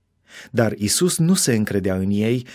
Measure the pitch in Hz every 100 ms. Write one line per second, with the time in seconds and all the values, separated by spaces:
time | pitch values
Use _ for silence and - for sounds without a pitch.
0 | _ _ _ - - 113 110 101 101 -
1 | 180 - 165 185 - 113 104 101 95 92
2 | 95 101 110 127 123